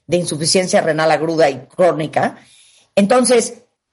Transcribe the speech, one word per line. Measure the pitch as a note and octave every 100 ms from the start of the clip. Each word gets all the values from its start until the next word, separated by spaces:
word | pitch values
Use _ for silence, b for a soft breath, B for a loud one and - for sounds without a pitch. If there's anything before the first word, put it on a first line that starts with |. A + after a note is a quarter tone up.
| -
de | F3
insuficiencia | E3+ D3+ D#3+ F#3 F#3 G3+
renal | E3 D#3 D#3+
aguda | D3 D#3+ D#3+ D3+
y | C3+ -
crónica. | - F3+ D#3 D3 - D3 - b b b b b -
Entonces, | G3+ B3+ B3+ A#3+ A3+ - _ _ _